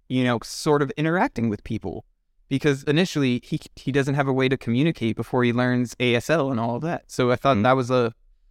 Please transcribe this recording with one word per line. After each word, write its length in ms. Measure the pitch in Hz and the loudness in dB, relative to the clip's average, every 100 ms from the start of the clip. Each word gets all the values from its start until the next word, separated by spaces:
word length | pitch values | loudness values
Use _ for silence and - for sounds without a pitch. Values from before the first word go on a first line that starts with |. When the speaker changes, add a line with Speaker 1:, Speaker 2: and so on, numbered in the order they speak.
| - | -6
Speaker 1:
you 160 | 127 | -2
know, 160 | 123 117 | 0 -2
sort 380 | - - 160 147 | -6 -4 0 2
of 100 | 139 | 0
interacting 580 | - 160 175 240 - 117 | -2 -2 0 -2 -2 -4
with 120 | 104 - | -4 -6
people. 400 | 110 92 - - _ _ _ - | -8 -8 -10 -14 _ _ _ -6
Because 360 | 135 151 139 | 0 2 2
initially, 580 | 151 147 190 151 131 123 | 2 2 0 0 0 0
he, 160 | - 156 - - | -4 -8 -8 -10
he 160 | - | -2
doesn't 240 | 139 139 143 | 0 0 0
have 140 | 135 | 0
a 40 | |
way 140 | 131 131 | 0 0
to 80 | 131 | 0
communicate 640 | - 120 160 - 113 104 | 0 0 0 0 -2 -4
before 260 | 113 127 | -2 0
he 80 | 120 | 2
learns 420 | 120 123 123 120 - | 2 0 0 -2 -2
A 160 | 123 120 | 0 0
S 140 | - | 2
L 200 | 160 135 | 0 0
and 80 | 117 | -2
all 200 | 117 120 | -4 -4
of 40 | |
that. 200 | 160 160 - | -6 -6 -6
So 240 | - 123 | 0 0
I 40 | 123 | 2
thought 220 | 139 113 | 2 4
Speaker 2:
Mm-hmm. 60 | |
Speaker 1:
that 120 | 127 131 | 4 2
was 160 | 123 | 2
a 220 | 127 117 - _ _ _ | 0 0 -4 _ _ _